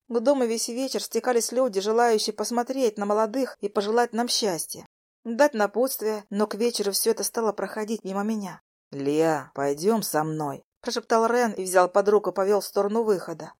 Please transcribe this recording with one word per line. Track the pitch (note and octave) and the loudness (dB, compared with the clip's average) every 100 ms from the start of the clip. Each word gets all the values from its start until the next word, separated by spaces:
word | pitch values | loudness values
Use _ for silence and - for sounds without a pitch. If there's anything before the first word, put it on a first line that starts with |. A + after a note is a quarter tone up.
| - | -6
К | A#3+ | 0
дому | A#3 C#4 A#3+ | 2 2 2
весь | A3+ - | -2 -4
вечер | A#3+ C4 G#3 | -4 -4 -4
стекались | - A3+ B3 A#3 A3 | -4 -4 0 0 0
люди, | A#3+ C4 G3 | 0 0 0
желающие | G3+ A3+ A#3+ G#3+ A3+ | 0 2 4 2 0
посмотреть | - G#3+ A#3+ A#3+ C4 A#3+ G#3 | -4 -4 -2 -2 0 0 0
на | G3+ | 0
молодых | G#3 A3 B3+ B3+ - | 0 0 0 -4 -4
и | G3+ | -4
пожелать | A3 G3+ A#3 A#3+ | -2 0 2 0
нам | A3+ A#3+ | 0 -2
счастья, | - G#3+ E3 - F3+ - _ _ _ A3+ | 0 0 -2 -6 -12 -18 _ _ _ -4
дать | A#3 D4 | 2 2
напутствие, | A3 G3+ G#3 C4 - G#3+ G#3+ - | 4 0 0 -2 -2 -4 -4 -4
но | G3+ G#3+ | -2 -2
к | G3+ | 0
вечеру | A#3+ A#3 G3+ | -2 0 -2
все | F#3+ A3+ | 0 0
это | A3 G3+ | 0 -2
стало | A#3 A3 | -2 -2
проходить | G3+ F#3+ A3 G#3+ A3 F#3 | -2 -4 -6 -6 -6 -6
мимо | G3 | -4
меня. | G#3 A3 F#3+ D#3+ _ _ - | -2 -4 -6 -12 _ _ -14
«Леа, | C#3 C#3 D3+ D#3+ D3+ C3 | -6 0 2 4 2 -4
пойдем | - C#3 C#3+ F#3 A3+ | -4 -2 0 0 0
со | G3 D3+ | 0 -2
мной», | D#3 D#3 D3 C#3 - _ - | -2 -4 -6 -8 -14 _ -8
прошептал | A#3 - A3+ A3+ | -6 0 2 4
Рен | A#3+ A#3 | 2 0
и | F#3+ | -2
взял | F#3 F3+ F3+ | 2 4 4
под | G3+ G3+ | 4 4
руку, | G#3 G3 | 4 2
повел | F#3+ F#3+ G3+ | -2 2 2
в | - | 0
сторону | G#3 G3+ A3 | 0 0 0
выхода. | A3 G3+ - D#3+ D#3 - | 2 0 -2 -10 -12 -16